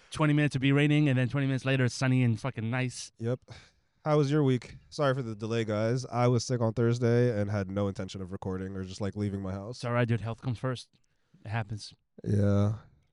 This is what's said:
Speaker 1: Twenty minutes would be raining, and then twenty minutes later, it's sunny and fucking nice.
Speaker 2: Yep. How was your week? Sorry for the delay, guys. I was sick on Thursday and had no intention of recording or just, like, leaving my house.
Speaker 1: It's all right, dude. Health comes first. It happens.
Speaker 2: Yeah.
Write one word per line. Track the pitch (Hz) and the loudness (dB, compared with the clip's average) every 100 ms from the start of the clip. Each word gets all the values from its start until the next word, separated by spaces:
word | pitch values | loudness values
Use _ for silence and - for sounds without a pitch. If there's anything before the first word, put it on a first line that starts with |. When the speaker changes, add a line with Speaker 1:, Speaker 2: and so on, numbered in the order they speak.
| _ | _
Speaker 1:
Twenty | 147 151 | -2 2
minutes | 147 147 135 | 2 2 2
would | |
be | 135 | 2
raining, | 139 147 147 151 | 4 4 4 4
and | 127 | 2
then | 123 | 0
twenty | 143 135 | -2 -2
minutes | 131 | -2
later, | 135 135 | 0 2
it's | 123 | 0
sunny | - 131 127 | 0 2 4
and | 123 110 | 2 0
fucking | 135 113 110 | -4 -6 -4
nice. | 127 127 - - _ | -4 -4 -6 -16 _
Speaker 2:
Yep. | 113 127 - - - _ _ _ | -6 -6 -8 -20 -20 _ _ _
How | 156 151 | 0 2
was | 139 | 4
your | 151 | 4
week? | 135 127 - - - | 4 2 -2 -20 -14
Sorry | - 143 | -2 0
for | 131 | 0
the | 117 | -4
delay, | 107 107 117 | -6 -4 -2
guys. | 110 104 113 127 127 | 0 0 0 0 -2
I | 120 123 | 2 4
was | 123 | 4
sick | - 123 | 0 0
on | 113 | 0
Thursday | 110 117 120 120 120 123 104 | 2 2 4 4 4 4 2
and | 101 | 0
had | 107 95 | -2 -2
no | 98 101 | -2 -2
intention | 92 95 95 | -4 -8 -10
of | 90 | -10
recording | 98 98 92 95 98 | -8 -6 -6 -6 -8
or | |
just, | 92 92 | -8 -6
like, | 98 104 | -6 -2
leaving | 104 98 | -2 -2
my | 95 | -6
house. | 98 104 123 | -6 -8 -8
Speaker 1:
It's | |
all | 123 | -2
right, | 120 117 | 0 2
dude. | 117 | 0
Health | 107 113 | -2 -6
comes | 135 117 | -6 -4
first. | 131 120 - _ _ _ _ _ | -4 -6 -12 _ _ _ _ _
It | - | -6
happens. | 113 107 104 - - _ - | -6 -6 -10 -12 -20 _ -10
Speaker 2:
Yeah. | 113 104 101 101 104 107 - _ _ | 0 2 4 4 2 0 -10 _ _